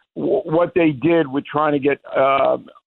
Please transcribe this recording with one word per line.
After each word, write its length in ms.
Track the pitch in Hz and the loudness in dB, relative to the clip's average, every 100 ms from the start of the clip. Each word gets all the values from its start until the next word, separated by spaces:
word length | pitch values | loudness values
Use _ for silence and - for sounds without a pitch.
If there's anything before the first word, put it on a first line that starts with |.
| _ | _
w-, 280 | 147 143 - | -8 -2 -2
what 280 | - 160 175 | -2 0 0
they 180 | 185 165 | 2 2
did 340 | 131 156 170 139 | 2 2 2 0
with 180 | 139 - | -4 -4
trying 260 | 147 156 | -2 0
to 60 | 147 | 0
get, 220 | 139 135 - | 0 -2 -4
uh, 520 | - 135 135 131 127 - - | 0 2 2 0 -2 -6 -10